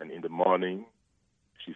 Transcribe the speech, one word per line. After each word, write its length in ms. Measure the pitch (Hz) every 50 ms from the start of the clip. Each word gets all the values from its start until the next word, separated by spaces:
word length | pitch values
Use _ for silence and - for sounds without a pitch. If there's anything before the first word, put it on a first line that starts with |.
And 120 | 78 80
in 100 | 82 85
the 60 | 82 80
morning, 580 | 82 85 90 95 92 90 92 90 92 101 113 - _ _ _ _ _ _ _ _ _ _ _ _ _ - -
she 100 | 85 -